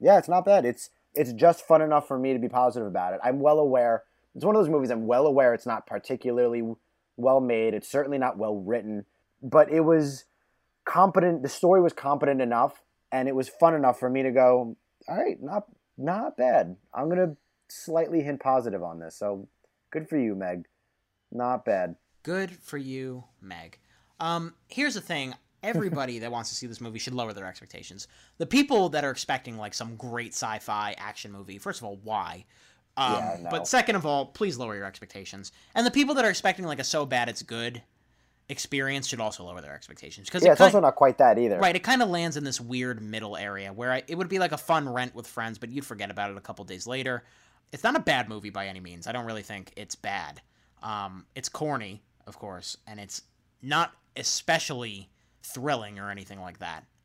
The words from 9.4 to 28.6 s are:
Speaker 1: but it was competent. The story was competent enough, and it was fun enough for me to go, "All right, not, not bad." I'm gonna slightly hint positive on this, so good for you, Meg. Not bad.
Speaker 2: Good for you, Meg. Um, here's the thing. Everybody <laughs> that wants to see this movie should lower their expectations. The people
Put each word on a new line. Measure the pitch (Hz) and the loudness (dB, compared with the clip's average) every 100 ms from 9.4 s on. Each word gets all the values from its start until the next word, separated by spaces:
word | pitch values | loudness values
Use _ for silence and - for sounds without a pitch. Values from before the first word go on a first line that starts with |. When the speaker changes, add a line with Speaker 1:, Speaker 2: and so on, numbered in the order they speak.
Speaker 1:
but | 131 151 151 | 4 6 6
it | 160 | 4
was | 160 160 147 135 - _ _ _ _ _ | 4 4 2 -4 -16 _ _ _ _ _
competent. | - - 190 - 175 165 | -2 4 4 6 4 2
The | 135 | -4
story | - 175 185 | 2 6 8
was | 170 | 6
competent | - 139 143 139 135 | 2 -2 0 2 2
enough, | 123 117 139 - _ _ _ | 2 2 2 -2 _ _ _
and | 131 131 | -2 0
it | |
was | 131 131 | -2 -4
fun | - 165 | 4 4
enough | 160 135 123 | 6 4 2
for | 127 | 0
me | 131 | 0
to | 131 | 2
go, | 123 127 127 120 117 _ _ - | 6 6 6 2 -8 _ _ -6
"All | 180 | -2
right, | 349 - | -2 -4
not, | 143 202 - _ _ - | -6 -8 -8 _ _ -8
not | 139 190 269 - | -4 -4 -6 0
bad." | 127 139 113 - _ | 2 4 2 -6 _
I'm | - 147 | -6 -2
gonna | 180 180 147 _ _ _ | 2 0 -2 _ _ _
slightly | - - 160 160 165 | -16 -4 -2 0 0
hint | 143 143 | 0 -2
positive | 135 131 117 98 | 2 2 0 -4
on | 85 82 | -6 -10
this, | 82 - | -14 -8
so | 104 101 - _ _ _ _ | -6 -6 -10 _ _ _ _
good | 156 156 | -10 -4
for | 156 | -2
you, | 117 | 0
Meg. | 98 92 90 85 _ _ _ _ _ _ | -2 -6 -6 -10 _ _ _ _ _ _
Not | 117 123 127 | -6 -2 -2
bad. | - 98 90 85 _ _ | 0 0 -2 -6 _ _
Speaker 2:
Good | - 185 190 | -6 -6 -6
for | 180 - 147 | -10 -12 -10
you, | 135 131 131 127 123 _ | -10 -8 -10 -12 -16 _
Meg. | 95 87 85 - _ _ _ - | -18 -16 -18 -20 _ _ _ -10
Um, | 165 170 165 - _ | -6 -4 -6 -14 _
here's | - 294 | -6 -4
the | 214 | -6
thing. | - 160 131 - _ _ | -6 -6 -6 -10 _ _
Everybody | 202 220 196 160 127 120 | -6 -4 -2 -4 -6 -6
<laughs> | |
that | 113 | -8
wants | 120 113 | -8 -8
to | - | -10
see | 123 | -12
this | 110 | -12
movie | 117 110 | -12 -10
should | 131 | -8
lower | 123 113 | -6 -6
their | 101 92 | -8 -12
expectations. | - - - - 92 - _ _ - | -14 -20 -20 -18 -18 -20 _ _ -10
The | 127 | 0
people | - | 2